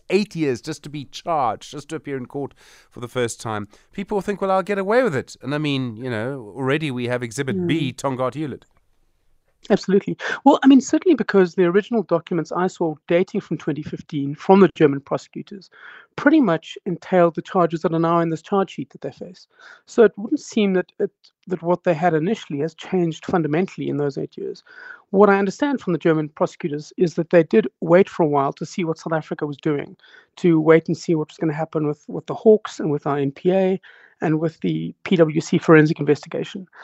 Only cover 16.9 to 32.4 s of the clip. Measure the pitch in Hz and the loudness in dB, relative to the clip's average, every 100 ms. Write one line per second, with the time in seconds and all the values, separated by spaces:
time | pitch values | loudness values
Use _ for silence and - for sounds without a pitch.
16.9 | 165 - 185 170 165 - 185 170 165 180 | -8 0 4 4 2 -4 0 0 0 -2
17.9 | 165 165 170 165 160 - 196 190 - 135 | 0 2 2 0 -4 -4 -2 -2 -6 -14
18.9 | - 147 - - - _ _ - - _ | -12 -14 -12 -18 -20 _ _ -20 -20 _
19.9 | - 208 - 214 302 - 233 202 185 - | 4 4 2 -6 -6 -4 -2 0 0 -2
20.9 | - 202 _ _ _ - 180 170 180 180 | -4 -6 _ _ _ -10 -6 -2 -2 0
21.9 | 151 175 156 165 185 - 143 160 - - | 0 2 0 0 -4 -6 -6 -6 -8 -4
22.9 | 185 170 156 - 180 151 156 190 - 139 | -2 -2 -4 -4 -2 0 -2 -2 -6 -6
23.9 | 139 143 156 147 - - - _ - - | -4 -4 -6 -10 -10 -12 -12 _ -20 -20
24.9 | - _ 196 202 196 196 - 285 262 - | -20 _ 4 6 6 0 -2 -4 -4 -2
25.9 | 160 170 156 151 - 175 - 170 147 - | -2 2 0 -2 -4 -6 -4 -8 -8 -8
26.9 | - 175 - 165 175 160 220 185 - 165 | -2 -2 0 2 4 4 2 2 -2 2
27.9 | 175 196 - 156 143 139 - 165 - 165 | 4 4 0 0 2 -2 -4 -10 -6 -6
28.9 | 160 170 160 - 170 151 143 156 143 - | -6 -4 -6 -6 -8 -8 -6 -4 -4 -6
29.9 | - _ - _ - 175 160 156 160 160 | -16 _ -20 _ -2 2 4 6 6 4
30.9 | 156 - 160 151 - 165 151 160 160 151 | -6 -2 -2 -4 -6 -4 -4 -4 -4 -4
31.9 | 147 - 165 - 147 | -6 -10 -12 -10 0